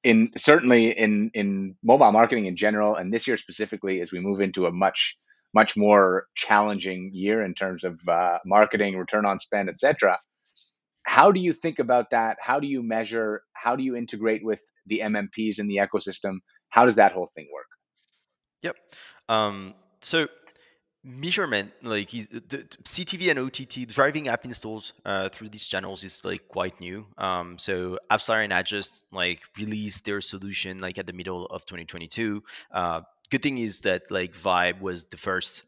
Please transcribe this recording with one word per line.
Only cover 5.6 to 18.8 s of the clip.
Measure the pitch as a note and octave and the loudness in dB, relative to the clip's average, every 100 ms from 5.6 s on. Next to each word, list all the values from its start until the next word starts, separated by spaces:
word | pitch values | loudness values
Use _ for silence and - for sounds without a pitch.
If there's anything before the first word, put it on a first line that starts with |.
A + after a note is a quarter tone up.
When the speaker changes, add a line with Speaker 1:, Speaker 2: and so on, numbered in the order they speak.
| G#2+ G#2+ | 4 4
Speaker 1:
more | G#2 G#2 F#2+ F#2 - | 6 8 6 2 -2
challenging | - - G#2 G#2 G2+ F#2 F#2 F#2+ | -6 4 4 4 0 -6 -8 -10
year | F#2+ G2 A2 | -4 0 0
in | G2 | -2
terms | E2 F#2+ F2+ | -4 -6 -6
of, | F#2 E2 F2 | -8 -6 0
uh, | E2+ F2 E2+ F#2 | 2 2 -2 4
marketing, | G2+ G#2+ A2+ G2+ F#2 | 6 6 4 0 -2
return | F2+ G#2+ G#2 | -2 0 0
on | G2 | -2
spend, | - G#2 F#2+ | -2 -4 -4
et | - | 0
cetera. | C3+ D3+ G2 F2+ _ _ _ - - _ _ _ - | 0 4 2 2 _ _ _ -20 -20 _ _ _ 2
How | C3 F3+ | 8 8
do | F#3+ | 6
you | F3+ | 0
think | - E3 - | -2 -2 -2
about | A#2+ B2 A#2 | 2 2 2
that? | A#2+ A2+ A2 | 0 0 -2
How | - C#3 | -2 -2
do | C#3+ | -2
you | C3+ | -4
measure? | A#2 A2+ G#2+ A2+ A2 G#2+ - | -2 -4 -2 -4 -4 -6 -10
How | - A#2 C3 | -6 -2 -2
do | |
you | C3 A#2+ | -2 -6
integrate | A#2+ G#2+ A2 A2 | -8 -4 0 0
with | A2 G#2 _ _ F#2+ | -2 -6 _ _ -6
the | G#2+ | -4
M | G#2+ G#2+ | -2 -2
M | G2+ | -4
Ps | - A2 G2+ | -4 -4 -4
in | G#2 | -2
the | G2 | 0
ecosystem? | G2 G2+ G2 F#2 G2 F#2 - _ _ | 0 -2 -4 -8 -8 -8 -14 _ _
How | A2+ | 6
does | B2 A2 | 6 8
that | G2+ | 4
whole | F#2 F2 | 4 -8
thing | D#2+ D2 | -10 -18
work? | C#2+ - _ _ _ _ _ _ _ _ _ | -18 -18 _ _ _ _ _ _ _ _ _
Speaker 2:
Yep. | E3 - | -10 -10